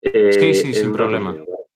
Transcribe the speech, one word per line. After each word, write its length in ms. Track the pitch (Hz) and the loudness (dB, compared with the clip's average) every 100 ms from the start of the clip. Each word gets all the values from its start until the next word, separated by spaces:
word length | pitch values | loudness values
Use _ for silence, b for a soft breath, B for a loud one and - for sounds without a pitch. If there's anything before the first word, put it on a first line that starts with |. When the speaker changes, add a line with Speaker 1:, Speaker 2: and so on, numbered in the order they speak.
Speaker 1:
Eh, 300 | 202 196 202 | 0 2 4
Speaker 2:
Sí, 220 | 202 - | 4 4
sí, 140 | - 143 | 2 0
Speaker 1:
en 40 | |
Speaker 2:
sin 140 | 117 107 | -2 -2
Speaker 1:
un 60 | |
rato 40 | 107 110 | -2 -2
Speaker 2:
problema. 200 | 110 95 | -2 -6
Speaker 1:
os 40 | 80 | -10
veo, 100 | 80 | -12
¿vale? 200 | 90 - | -14 -16